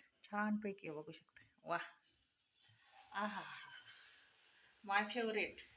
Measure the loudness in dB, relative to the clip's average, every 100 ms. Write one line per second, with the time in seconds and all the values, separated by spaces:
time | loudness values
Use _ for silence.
0 | -20 _ -4 2 4 2 0 -2 -6 -6
1 | -8 -12 -16 -20 -20 _ 0 0 0 -10
2 | -20 -20 -20 -20 -20 -20 -20 -20 -20 -18
3 | -8 -2 0 -2 -6 -8 -12 -14 -16 -18
4 | -20 -20 -20 -20 -20 -20 -20 -12 4 6
5 | 6 4 2 4 2 -2 -14